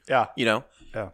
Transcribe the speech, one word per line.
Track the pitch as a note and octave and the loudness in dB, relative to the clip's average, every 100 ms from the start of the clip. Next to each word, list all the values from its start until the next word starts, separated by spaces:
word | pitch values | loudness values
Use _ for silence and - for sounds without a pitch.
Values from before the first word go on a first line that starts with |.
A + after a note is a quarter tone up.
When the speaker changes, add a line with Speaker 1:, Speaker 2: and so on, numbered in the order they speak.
| - | 0
Speaker 1:
Yeah. | C3 G#2+ - | 0 0 0
Speaker 2:
You | |
know? | A#2 A2 - _ - | 0 0 -4 _ -14
Speaker 1:
Yeah. | A2+ G2 | -10 -10